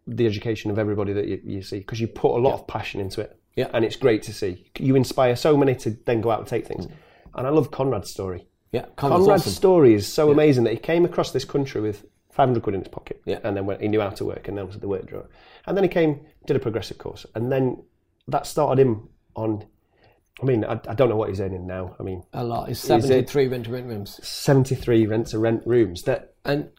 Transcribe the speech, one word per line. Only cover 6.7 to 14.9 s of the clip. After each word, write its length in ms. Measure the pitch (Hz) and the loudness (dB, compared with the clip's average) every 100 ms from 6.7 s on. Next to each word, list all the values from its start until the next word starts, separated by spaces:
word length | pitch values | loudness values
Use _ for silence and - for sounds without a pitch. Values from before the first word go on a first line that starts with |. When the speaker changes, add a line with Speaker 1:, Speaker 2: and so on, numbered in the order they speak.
| - 90 | -10 -10
Speaker 2:
Mm. 40 | - _ _ - - | -16 _ _ -16 -8
Speaker 1:
And 120 | 131 | 0
I 20 | |
love 200 | 156 135 | 2 0
Conrad's 380 | - 139 107 - | -2 -2 -2 -6
story. 380 | - 95 90 - _ _ | -8 -8 -8 -14 _ _
Speaker 2:
Yeah, 140 | 117 - - | -8 -8 -4
Conrad's 280 | 139 175 196 | 0 4 6
Speaker 1:
Conrad's 160 | 196 | 4
Speaker 2:
awesome. 100 | - | 2
Speaker 1:
story 400 | - 190 180 135 | 2 4 8 8
is 140 | 104 98 | 6 2
so 200 | - 151 | 2 4
Speaker 2:
Yeah. 60 | |
Speaker 1:
amazing 300 | 147 151 127 117 | 6 6 4 2
that 60 | |
he 40 | 113 | 0
came 260 | - 170 170 | 0 2 2
across 260 | 180 160 | 0 -2
this 140 | 131 - | -4 -4
country 360 | 143 135 110 | -4 -2 -4
with 240 | 107 101 - _ _ | -4 -6 -14 _ _
five 160 | - 131 | 2 2
hundred 160 | 117 | 2
quid 120 | 110 95 | 0 -4
in 60 | |
his 60 | - | -8
pocket. 320 | - - - - | -14 -14 -12 -6
Speaker 2:
Yeah. 140 | 101 | -4
Speaker 1:
And 120 | 110 98 | -4 -4
then 80 | 98 | -4
went, 160 | 95 | -4
he 60 | 107 | -2
knew 120 | 107 | 0
how 80 | 98 | -2
to 160 | - 101 | -4 -8
work, 220 | - - | -8 -8
and 100 | 101 | -8
then 80 | 98 | -10
was 120 | 101 | -10
the 80 | |
work 180 | 101 | -6